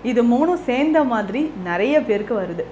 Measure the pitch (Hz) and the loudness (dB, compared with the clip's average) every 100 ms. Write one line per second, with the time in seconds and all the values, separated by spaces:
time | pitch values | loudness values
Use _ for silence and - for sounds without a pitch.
0 | 233 240 240 247 320 349 - 247 302 311 | 0 2 4 4 2 0 -2 0 2 2
1 | 269 226 196 226 311 202 180 175 226 302 | 2 0 -2 -4 -4 -6 -6 -2 2 2
2 | 240 208 208 220 180 170 - | 2 -2 -2 -4 -4 -6 -10